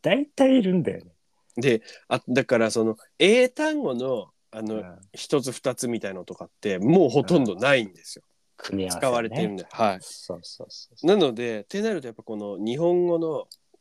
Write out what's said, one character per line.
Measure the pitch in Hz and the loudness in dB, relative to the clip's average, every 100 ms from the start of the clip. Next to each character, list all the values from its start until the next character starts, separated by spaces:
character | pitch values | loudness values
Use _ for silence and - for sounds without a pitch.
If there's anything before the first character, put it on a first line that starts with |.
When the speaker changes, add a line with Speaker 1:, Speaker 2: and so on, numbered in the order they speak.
Speaker 1:
大 | 151 226 294 | -2 0 -2
体 | - 269 262 | 2 4 4
い | |
る | 190 185 | 4 0
ん | |
だ | 131 | 0
よ | 90 | -4
ね。 | - _ _ _ _ - | -12 _ _ _ _ -2
Speaker 2:
で、 | 131 113 - - _ | 2 2 -2 -20 _
あ、 | 123 - | -4 0
だ | 127 127 | 0 2
か | 120 | 2
ら | 110 | 2
そ | 117 113 | 2 0
の、 | 107 - _ | -2 -10 _
英 | 180 240 254 | 4 6 4
単 | - 311 302 | 2 -2 -2
語 | 214 120 | -4 -4
の、 | 131 123 90 _ _ | -4 -4 -6 _ _
あ | 110 | -12
の、 | 107 107 | -8 -8
Speaker 1:
う | |
ん。 | 92 87 _ | -10 -18 _
Speaker 2:
一 | - - 147 | -18 -2 -2
つ | 127 | -2
二 | 120 131 | -6 -6
つ | 123 123 | -4 -4
み | 117 | -4
た | 101 | -6
い | |
の | 95 | -12
と | 87 90 | -14 -16
か | - | -16
っ | _ | _
て、 | 104 92 | -4 -2
も | 110 175 156 | 4 6 6
う | |
ほ | 143 | 2
と | 127 175 | 2 2
ん | |
ど | 120 90 | 2 0
な | 127 139 | 2 2
い | 104 | 0
ん | |
で | - - | -10 -20
す | - | -20
よ。 | _ | _
Speaker 1:
う | |
ん。 | _ _ _ | _ _ _
組 | - 98 | -8 -4
み | |
合 | 92 | -4
わ | |
せ | 90 | -2
ね。 | |
Speaker 2:
使 | 139 | -2
わ | 120 | 0
れ | 113 | -2
て | 120 | -4
る | 107 | -4
ん | 98 | -4
で。 | 87 | -12
は | - 110 95 | -2 0 0
い。 | |
Speaker 1:
そ | - - - 85 | -10 -20 -14 -14
う | |
そ | - - - | -14 -20 -18
う | |
そ | - - | -20 -20
う | _ | _
そ | 151 | 2
う。 | |
Speaker 2:
な | 208 | 4
の | 151 | 4
で、 | 113 120 110 | 0 -6 -6
っ | |
て | 101 196 | -8 -6
な | 220 | -4
る | 196 | -4
と | 127 | -8
や | |
っ | 110 | -16
ぱ | |
こ | - 107 | -12 -10
の | 104 98 | -8 -6
日 | 107 127 | -4 0
本 | 170 175 175 | 2 2 2
語 | 170 | 0
の | 165 139 - - _ _ | -2 -6 -10 -18 _ _